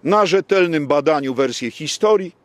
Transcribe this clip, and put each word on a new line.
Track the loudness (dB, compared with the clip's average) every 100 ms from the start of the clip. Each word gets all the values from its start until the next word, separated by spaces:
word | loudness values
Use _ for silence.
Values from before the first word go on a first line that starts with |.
na | 2 2 2
rzetelnym | 0 2 2 2 0 0
badaniu | 0 2 0 -2
wersję | -2 -2 -2 -10
historii. | -8 -10 -2 2 2 -2 _